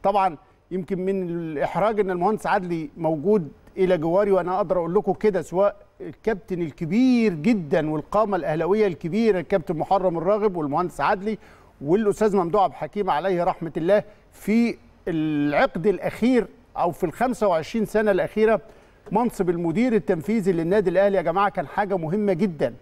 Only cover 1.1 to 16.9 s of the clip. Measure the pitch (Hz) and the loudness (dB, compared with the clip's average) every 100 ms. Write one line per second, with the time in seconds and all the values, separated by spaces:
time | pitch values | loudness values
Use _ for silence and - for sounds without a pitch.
1.1 | 196 180 170 165 147 - 170 202 214 190 | -2 -4 -6 -6 -4 -4 0 0 0 -2
2.1 | 180 180 220 175 196 180 165 156 - 160 | 0 0 0 -2 -2 -2 -6 -6 -4 -2
3.1 | 160 156 214 147 - - - 185 180 160 | -2 2 0 0 -12 -18 -2 0 2 2
4.1 | 180 208 190 175 190 185 180 165 190 196 | 2 4 2 2 -2 0 -2 0 -2 0
5.1 | 180 214 185 156 170 202 - - _ 175 | 0 0 0 -4 0 0 0 -20 _ -16
6.1 | 135 - 208 - 180 165 - 165 202 262 | -6 -4 -4 -6 -6 -6 -6 -2 2 4
7.1 | 240 220 165 170 220 151 170 156 151 - | 4 2 0 0 0 0 0 0 -4 -2
8.1 | 202 220 190 165 156 165 214 208 165 170 | 0 0 0 -2 -2 0 2 2 0 -4
9.1 | 190 226 185 151 196 - 160 - 190 185 | 0 2 2 0 -2 -2 -4 0 2 2
10.1 | 165 170 214 208 175 151 147 180 - 143 | 0 0 2 0 -2 -2 -2 -2 -2 -2
11.1 | 202 202 214 - - - _ 139 190 208 | 0 -2 -6 -10 -20 -20 _ 0 2 2
12.1 | - 214 196 170 208 185 - 156 208 190 | 2 2 2 2 2 2 0 -10 -4 -2
13.1 | 147 180 180 175 - 165 165 165 202 - | 0 0 0 0 -2 -6 -4 2 2 0
14.1 | - _ - - 226 233 - - _ - | -18 _ -12 0 2 2 -2 -14 _ -6
15.1 | 165 156 151 147 143 269 190 165 185 170 | -2 -2 0 0 2 0 0 0 0 -4
16.1 | - 233 254 190 - _ - 170 | -2 2 2 0 -10 _ -2 -2